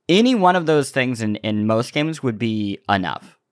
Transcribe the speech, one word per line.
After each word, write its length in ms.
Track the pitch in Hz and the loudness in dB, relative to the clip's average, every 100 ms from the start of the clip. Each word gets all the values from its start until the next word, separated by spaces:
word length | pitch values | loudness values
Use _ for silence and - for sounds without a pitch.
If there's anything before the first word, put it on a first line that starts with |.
| - | 2
any 260 | 185 240 | 4 4
one 220 | 247 180 180 | 4 4 2
of 100 | 160 | 2
those 240 | 151 135 | 0 0
things 320 | 139 127 117 | -2 -2 -2
in, 140 | 107 104 | -4 -4
in 300 | 110 107 107 | -4 -2 0
most 260 | 113 117 | 0 0
games 300 | 147 156 156 | -4 -4 -4
would 160 | 131 107 | -4 -4
be 400 | 117 110 101 101 - | -4 -2 -4 -6 -2
enough. 460 | 98 87 - - _ _ | -2 -2 -8 -12 _ _